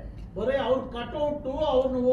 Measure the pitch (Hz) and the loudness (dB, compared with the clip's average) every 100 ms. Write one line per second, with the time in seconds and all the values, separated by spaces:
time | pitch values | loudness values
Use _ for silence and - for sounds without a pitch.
0 | - - - - 220 277 233 262 - 240 | -10 -12 -10 -4 0 2 2 0 -2 -8
1 | 240 302 294 294 262 277 302 254 262 254 | -6 -2 -2 -2 -4 -2 2 4 4 2
2 | 247 | 4